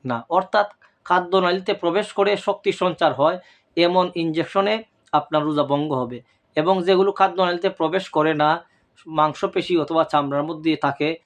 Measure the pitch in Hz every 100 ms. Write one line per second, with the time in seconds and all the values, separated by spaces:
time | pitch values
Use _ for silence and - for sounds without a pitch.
0 | 127 120 - 175 185 208 202 - _ _
1 | - 180 175 190 180 185 185 196 170 180
2 | 202 - 196 202 - 196 202 - 185 160
3 | 170 123 151 180 - _ _ - 170 185
4 | 180 175 165 156 160 196 196 220 220 _
5 | _ 151 - 156 151 151 135 143 151 135
6 | 123 120 _ _ _ - 160 190 175 185
7 | 196 196 190 180 180 175 190 190 156 185
8 | 185 156 156 151 151 165 - _ _ _
9 | 165 156 151 147 190 190 185 175 147 165
10 | 156 151 143 143 156 160 160 151 143 -
11 | 147 160